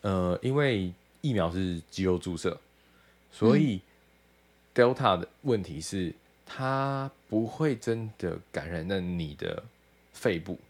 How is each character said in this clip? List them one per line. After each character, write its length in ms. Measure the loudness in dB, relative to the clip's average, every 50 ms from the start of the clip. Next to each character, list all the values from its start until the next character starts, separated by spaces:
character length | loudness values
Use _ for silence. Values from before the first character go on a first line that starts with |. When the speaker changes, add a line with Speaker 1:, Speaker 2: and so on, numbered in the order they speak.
| 0
Speaker 1:
呃， 360 | 0 0 2 2 2 0 0
因 140 | 0 0 2
为 380 | 2 2 2 2 0 0 -2 -6 -10 _ _ _ _
疫 120 | -4 0 0
苗 180 | 2 0 0
是 320 | 0 0 -2 -2 -2 -4 -8 _
肌 140 | -6 0 2
肉 120 | 2 2
注 200 | 2 0 -4 -6
射， 220 | -2 -2 -4 -4 -4 _ _ _ _ _ _ _ _ _ _ _ _ _ _
所 260 | -4 4 6 6 8
以 180 | 8 6 4 2
Speaker 2:
嗯。 60 | -2 -6 _ _ _ _ _ _ _ _ _ _ _ _ _ _ _ _ _ _
Speaker 1:
Delta 440 | 4 6 6 4 4 4 4 4 2
的 100 | 0 -8 _ _ -2
问 200 | 0 0 0 0
题 180 | -4 -8 -10
是， 340 | -8 -6 -4 -2 -2 -4 -6 -10 _ _ _ _ _
它 640 | -16 -10 -6 -4 -2 -2 -2 -2 -2 -2 -4 -6 -8 -10 _ _ _
不 180 | 0 0 0
会 300 | -2 -2 0 0 0 0
真 340 | 0 -2 -2 -2 -2 -4 -8 -8
的 220 | _ -4 -4 -4 -6 -10 _
感 200 | _ -8 -6 -4
染 180 | -6 -6 -4 -2
到 100 | -2 -2
你 360 | -2 -2 -2 -4 -4 -6 -8
的 280 | -8 -8 -6 -6 -8 -10 -14 _ _ _ _ _ _ _ _ _
肺 240 | -4 -2 0 0 0
部 200 | -4 -8 -10 -10 -10 _